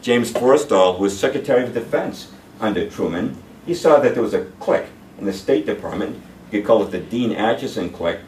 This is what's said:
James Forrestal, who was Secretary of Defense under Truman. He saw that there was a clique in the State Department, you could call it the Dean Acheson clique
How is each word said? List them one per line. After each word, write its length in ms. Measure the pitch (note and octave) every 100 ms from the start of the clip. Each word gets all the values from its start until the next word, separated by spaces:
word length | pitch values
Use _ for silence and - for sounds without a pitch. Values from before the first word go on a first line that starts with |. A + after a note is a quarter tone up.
James 300 | - A#2+ A2+
Forrestal, 640 | A#2+ B2 - - G2 F#2 F2+
who 60 |
was 160 | G2 F#2+
Secretary 440 | - C#3 - B2
of 100 | A#2
Defense 580 | A#2 - D3 F3 - - - - -
under 300 | A2 F#2 E2
Truman. 480 | - E2+ E2+ - - - - -
He 100 | F3
saw 240 | - C#3+
that 140 | B2+
there 100 | B2
was 100 | G#2+
a 120 | F#2+ F2+ -
clique 280 | - - - - - -
in 60 | G2
the 80 |
State 320 | F#2+ - - G#2
Department, 560 | G#2 - - - - - - -
you 80 | G#2
could 80 | G2+
call 140 | A2
it 100 | G2
the 80 | F2+
Dean 360 | D#2 A#2 A#2+ G2
Acheson 580 | A2 A#2 - - F2
clique 260 | - E2+ F2+